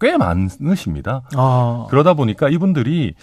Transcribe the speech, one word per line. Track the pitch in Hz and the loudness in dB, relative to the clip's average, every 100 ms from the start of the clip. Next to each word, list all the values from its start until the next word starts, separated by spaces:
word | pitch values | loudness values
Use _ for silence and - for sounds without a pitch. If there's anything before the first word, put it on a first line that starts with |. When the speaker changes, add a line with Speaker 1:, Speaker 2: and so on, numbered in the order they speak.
Speaker 1:
꽤 | 240 339 | 0 2
많으십니다. | 90 87 95 - 143 185 - 73 67 131 127 139 | 0 0 -2 -4 -2 -2 -2 -6 -6 -8 -6 0
Speaker 2:
아. | 131 127 120 120 107 | 2 2 0 -2 0
Speaker 1:
그러다 | 135 160 | 2 4
보니까 | 160 120 104 143 | 2 0 0 0
이분들이, | 165 190 160 117 170 117 78 | 0 0 0 0 -2 -2 -6